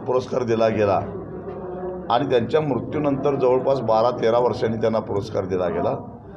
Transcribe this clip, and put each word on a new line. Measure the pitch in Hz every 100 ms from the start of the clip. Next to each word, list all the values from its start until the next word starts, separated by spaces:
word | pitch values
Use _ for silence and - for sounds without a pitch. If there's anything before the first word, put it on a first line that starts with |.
पुरस्कार | - 127 - 131
दिला | 117 113 113
गेला | 104 104 90 - - - - - - - - - - -
आणि | 120 139
त्यांच्या | 127 110 156
मृत्यूनंतर | 151 120 - 151 147 135 143
जवळपास | 135 123 127 127 135
बारा | 113 110 120
तेरा | 113 113 117
वर्षांनी | 123 104 117 113
त्यांना | 113 110
पुरस्कार | 107 101 95 104
दिला | 95 92 90
गेला, | 85 98 135 - - -